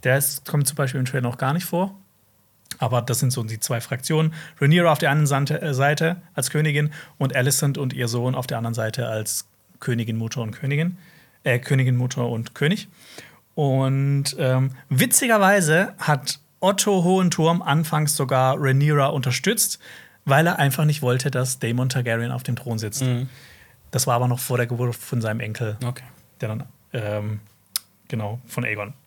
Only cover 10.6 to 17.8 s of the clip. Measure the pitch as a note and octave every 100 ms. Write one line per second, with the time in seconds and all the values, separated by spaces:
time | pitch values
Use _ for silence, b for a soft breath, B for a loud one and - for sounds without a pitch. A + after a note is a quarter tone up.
10.6 | C3+ C#3+ E3+ F3+ B B B B - B2
11.6 | B2+ C3+ C3 B2 B2 B2+ B2 A#2 A2+ -
12.6 | D3 G#3 - B B B B B _ -
13.6 | C#3+ C3 C3+ C3+ C#3 C#3 C#3 - C3 C3
14.6 | C3 B B C3 B3+ - C4 A3 F#3+ G3+
15.6 | D#3 D#3 A3+ - - C#3+ B2 - _ _
16.6 | F#3+ G3 - F#3+ F3 F#3+ F#3 - D#3+ E3+
17.6 | - D3